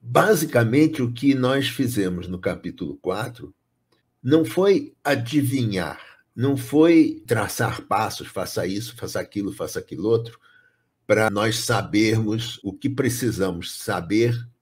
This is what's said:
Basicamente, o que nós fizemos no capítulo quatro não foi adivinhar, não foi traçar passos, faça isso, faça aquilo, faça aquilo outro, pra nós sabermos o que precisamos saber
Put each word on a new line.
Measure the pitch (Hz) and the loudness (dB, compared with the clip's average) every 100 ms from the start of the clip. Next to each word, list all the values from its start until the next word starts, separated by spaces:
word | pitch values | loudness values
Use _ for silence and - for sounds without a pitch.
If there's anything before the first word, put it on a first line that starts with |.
| - | 2
Basicamente, | 123 180 202 156 123 113 127 156 151 | 2 4 4 4 2 4 4 2 2
o | 120 | -4
que | 120 139 | 0 2
nós | 135 123 135 127 | 2 2 0 -2
fizemos | - 127 117 92 87 87 | -2 -2 0 -2 -4 -6
no | 90 | -6
capítulo | 95 82 90 - 82 69 | -4 -4 -8 -10 -10 -8
quatro | - 98 113 117 - _ _ _ _ _ _ _ | -6 -6 -6 -10 -18 _ _ _ _ _ _ _
não | 123 156 | 2 2
foi | 156 - 196 190 - _ | 2 2 4 2 0 _
adivinhar, | 143 135 120 147 123 135 113 95 80 - - _ _ | -2 -2 0 0 0 0 0 -2 -4 -8 -18 _ _
não | - 131 143 | -4 -2 -2
foi | - 147 160 165 151 - - | 0 4 6 8 6 0 -2
traçar | 117 104 - 113 - | -2 -2 -2 -4 -4
passos, | - 101 107 - - | -2 -2 -2 -6 -12
faça | - 90 - 87 | -10 -8 -4 -4
isso, | 95 117 - | -6 -8 -12
faça | 98 101 | -8 -8
aquilo, | 90 104 98 | -8 -6 -6
faça | - 78 - | -6 -8 -8
aquilo | - 67 98 | -10 -6 0
outro, | 117 117 - _ _ _ _ _ _ _ | 0 0 -14 _ _ _ _ _ _ _
pra | 107 110 | 2 2
nós | 101 110 117 | 2 0 -2
sabermos | - 113 92 104 110 110 107 113 117 - | -2 -2 0 2 4 2 0 -2 -6 -8
o | 101 | -10
que | - - | -6 -6
precisamos | - 131 - 123 87 95 87 90 | -2 -2 0 -4 -2 -2 -4 -8
saber | - - 95 85 104 117 120 - _ | -10 -6 -6 -2 2 2 0 -6 _